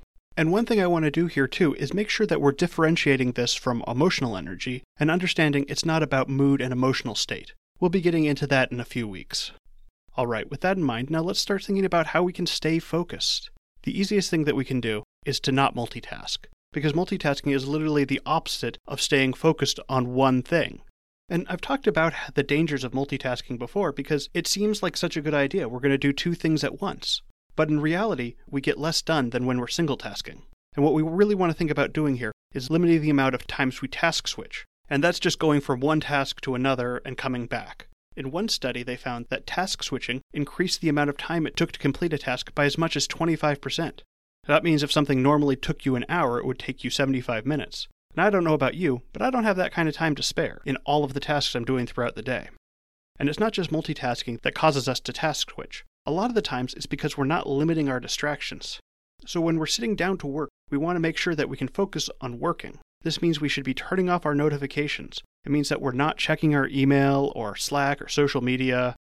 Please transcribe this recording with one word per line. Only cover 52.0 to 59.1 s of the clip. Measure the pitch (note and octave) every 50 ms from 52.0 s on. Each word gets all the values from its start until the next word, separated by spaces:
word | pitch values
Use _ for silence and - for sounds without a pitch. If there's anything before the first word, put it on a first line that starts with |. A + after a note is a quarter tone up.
| A#2+ A#2+ -
the | A2+
day. | G#2+ C3 B2 G#2+ - - - - _ _ _ _ _ _ _ _ _ _ _ -
And | C3 C#3+
it's | D3 -
not | G#3 A3+ -
just | - F3 D3+
multitasking | D#3 D#3+ D#3 - D3+ - - B2 A#2+ - - - A#2 -
that | - C#3 -
causes | - - D#3+ C#3+ C#3 A#2+ C3+
us | B2+ -
to | - - B2+
task | - - D#3 C#3+ - - -
switch. | - - - - - - - - _ _ -
A | C3+
lot | D3 F3+ G#3+ B3
of | A#3+
the | G#3+
times, | - - - B2 B2+ B2 -
it's | - -
because | - - C#3+ - D3+ - -
we're | C3+
not | C3 E3 - - -
limiting | C#3 C#3 D3+ E3 D#3+ D#3 D3+ C#3
our | C3 B2
distractions. | B2 - - - - D3 D3 - - - - - - - - - - _ _ _ _ _